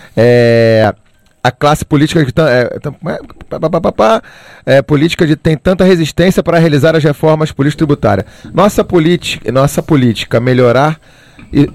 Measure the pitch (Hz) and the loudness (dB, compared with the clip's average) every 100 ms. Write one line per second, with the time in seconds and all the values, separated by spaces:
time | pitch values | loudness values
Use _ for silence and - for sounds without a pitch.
0 | - - 120 120 117 117 113 110 107 - | -8 0 2 4 4 2 2 2 0 -2
1 | _ _ _ _ 123 - 147 156 - 147 | _ _ _ _ -6 -2 0 -2 -2 0
2 | 151 170 135 160 156 123 120 - 147 127 | 0 0 -2 0 0 0 -2 -6 -12 -10
3 | 147 - - - - - 160 175 - - | -10 -10 -12 -20 -14 -6 -4 -2 -2 0
4 | 214 226 - - - - - 135 - 147 | 0 0 -4 -20 -20 -12 0 0 2 0
5 | 165 - 160 151 165 156 - 185 185 180 | 0 0 0 0 -2 -2 -2 0 2 2
6 | 156 - 180 190 165 165 165 143 160 160 | 0 0 0 0 0 0 2 2 2 2
7 | 151 143 156 156 156 - 139 - 151 143 | 0 0 0 0 -2 -2 -4 -2 -2 0
8 | 107 101 - - - - 202 - - 180 | 0 -2 -4 -14 -8 -2 0 0 0 0
9 | 160 175 - - - 127 139 - - 156 | 0 -2 -4 -10 -4 -2 -2 -2 0 2
10 | 123 107 - 120 123 123 123 120 147 160 | 2 -2 -4 -2 0 2 2 2 0 -4
11 | _ _ _ - - - 143 | _ _ _ -20 -4 -2 0